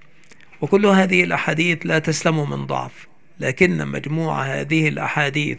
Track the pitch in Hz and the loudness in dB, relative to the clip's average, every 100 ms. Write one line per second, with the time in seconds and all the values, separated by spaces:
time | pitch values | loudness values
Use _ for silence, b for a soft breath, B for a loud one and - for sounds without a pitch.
0 | - b b b b b 147 196 208 190 | -20 b b b b b 0 4 6 6
1 | 190 180 175 165 - 156 175 160 165 160 | 4 2 2 0 0 0 0 0 0 0
2 | 160 151 170 160 143 139 135 131 127 - | 0 0 0 0 -2 -4 -4 -6 -6 -12
3 | - - - - 135 127 180 165 143 139 | -20 -20 -20 -6 -4 2 2 2 -4 -6
4 | 143 160 160 143 135 139 143 160 156 143 | -4 -4 -2 -4 -4 -4 -2 0 0 -2
5 | 147 151 139 147 147 | -4 -2 -2 -2 -4